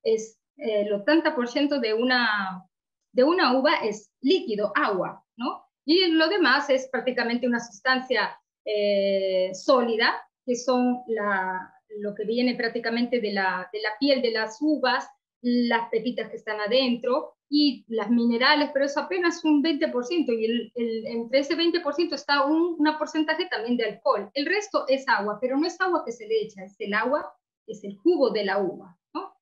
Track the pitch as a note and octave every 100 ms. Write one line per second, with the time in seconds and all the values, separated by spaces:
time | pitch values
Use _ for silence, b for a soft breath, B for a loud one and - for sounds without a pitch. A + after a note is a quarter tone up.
0 | A3+ A3 A3 _ _ - C#4 G#3 G#3 G3+
1 | D4 E4 D#4+ D4+ A#3+ C#4+ C#4+ C#4+ A3+ A3
2 | B3 B3+ A#3 G#3 F#3+ F3+ - _ _ _
3 | _ A3 C4+ F4+ C4+ C4 C#4+ D#4 A3+ G3+
4 | - _ C4 F4+ - G3+ G#3 - C4+ F#3+
5 | D#3+ - _ - C4 F#4+ _ _ - E4+
6 | F#4 D#4+ D#4+ G4+ C#4 C4+ C#4+ C4 - A#3+
7 | B3+ B3 A#3 A#3+ B3 A#3+ - - C4 B3+
8 | B3 A3+ F#3 - _ _ - G#3 G#3 G3+
9 | G3 G3 F#3+ F#3 F#3 F#3 - C4 A#3 A3
10 | B3 - - _ - A#3+ - B3 B3 B3
11 | - G#3+ G#3 F#3+ F#3 F#3 F#3 _ _ G#3+
12 | G#3 G3+ G#3 A#3+ B3 A#3+ A#3 A#3 A#3 A#3
13 | A#3+ B3 G#3 G3+ F#3+ F#3 F#3 G#3+ G#3+ G#3+
14 | C#4 C4 A#3 A3 A3 - D4+ C#4+ B3 A#3+
15 | - _ _ _ A#3+ A#3+ A#3+ A3+ A#3 A3+
16 | A#3+ - G#3+ A3+ - G#3+ G#3 B3 C4 A#3
17 | B3+ C4+ - _ _ D4 D4 A#3+ - A3+
18 | G3+ A#3 A#3 A#3 C4 D4+ C#4+ C4+ C#4 D4+
19 | B3 F#4 F4 D#4 D#4 D4 E4 D4 D#4 B3
20 | B3 F4 B3 A3+ A3 A#3+ - B3 A#3 A3+
21 | A3+ A#3 A#3 C4+ C#4+ D#4 E4+ E4+ C#4+ C#4+
22 | E4+ C#4 - C#4+ C#4 D#4+ F4 D#4+ D4+ D4+
23 | D4+ D#4 D#4 D#4+ F4+ A3+ A#3 A#3+ G#3+ G3+
24 | C#4+ A3 G3+ C#4+ D4 G4 G#4 D4+ - C4+
25 | C4 A3 G3+ G#3 B3+ C#4 E4+ - F#4 D#4+
26 | - A3+ G#3+ A3 F#3+ F#3+ F#3+ _ G3+ G#3
27 | A#3+ C#4+ - _ _ _ - - G3+ -
28 | E4 E4+ A#3+ G#3 G3 G3 F#3 C#3 - -
29 | _ D#4 F#4+ _